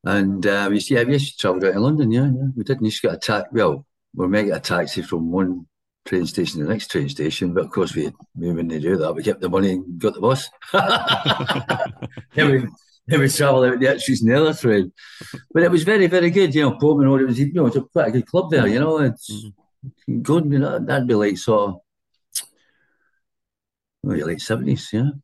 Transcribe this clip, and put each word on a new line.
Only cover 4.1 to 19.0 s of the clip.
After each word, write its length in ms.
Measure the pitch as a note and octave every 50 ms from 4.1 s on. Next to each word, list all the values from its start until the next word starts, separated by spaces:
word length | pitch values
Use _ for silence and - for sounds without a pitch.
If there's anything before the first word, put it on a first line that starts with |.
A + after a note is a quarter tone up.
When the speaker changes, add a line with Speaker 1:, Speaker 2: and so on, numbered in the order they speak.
| _
Speaker 1:
we 100 | - F#2
might 200 | F2+ F#2+ G#2+ G#2+
get 100 | G2+ F2
a 40 | D#2
taxi 420 | - - F#2 F2 E2+ - - - E2
from 280 | - - E2+ E2 E2
one 360 | E2+ F#2+ F#2+ F#2 F2+ F2+ E2 _ _ _ _ _ _ _ _
train 220 | - - F#2 F2
station 320 | D2+ - - F2 D#2+ - E2
to 80 | D2
the 60 | D#2 -
next 180 | - - -
train 180 | - F2 C#2+ C#2
station, 460 | C#2 - D2+ D#2 D#2 - G2 F2+ F2
but 100 | F#2 E2
of 60 | -
course 240 | - - F#2 E2 -
we, 160 | E2 D2+ - - _ - _ _
we 180 | F2 E2+ E2+ E2+
wouldn't 300 | E2 E2+ E2 D#2+ D#2 D2+
do 140 | E2+ G2
that. 180 | F2 D#2 D#2 E2+
We 80 | E2 -
kept 180 | G#2 G2 -
the 80 | - F2
money 220 | E2+ F#2+ G2 G2
and 300 | F#2 F2+ F#2 F2 F2 E2+
got 140 | F#2+ G#2+ G2+
the 60 | -
bus. 300 | F#2+ A#2 C3+ C3 - - _ _ - - -
<laughs> 1400 | G3 - G3 A3+ A3+ - - A3+ G3 - - E3 - C#3 - - C#3 - - E3+ - - B2 - - - B2+ - - - _ _
Then 160 | - D#3 D3
we, 160 | C3+ C3 B2 G#2 - _ _ _ _ _ _
then 140 | - C#3+ D3+
we 80 | C#3 C3+
travelled 380 | C#3+ - D3 C#3 C3+ C3 B2+
out 140 | B2 B2 B2
the 60 | C3
Ipswich 340 | B2+ C#3+ - - - C3 G#2
and 100 | A2+ A2+
the 100 | A#2+ C#3+
other 140 | D#3 D#3 D#3
train. 360 | D#3+ - B2 G#2+ G2+ F#2 - _ _ - - - - - - - C3 - _ -
But 100 | D#3+ E3+
it 80 | E3+
was 120 | F3 E3 D#3
very, 240 | F3+ G#3+ G#3 F#3+
very 240 | E3+ F3 F#3 E3+ F3
good, 240 | E3+ G3+ F#3+ E3 C3+
you 80 | D3+ D3+
know, 160 | C3 - -
Portman 280 | C#3+ D3+ D3+ C#3+ C#3
Road, 140 | C3+ C3+ C3+
it 60 | C3+
was, 120 | C3 A#2+ A#2+
you 140 | C#3+ C#3+ D#3+
know, 140 | F3+ D3+
it's 100 | A#2+ A2+
a, 60 | C#3 C3
quite 260 | _ _ F3 C3 A2
a 40 | A2
good 140 | B2+ A2+
club 240 | - - F3 F#3+ E3
there, 160 | D#3+ C#3+ A#2+
you 140 | G2+ G#2 B2
know, 180 | D3 D#3+ D#3+
it's 320 | D#3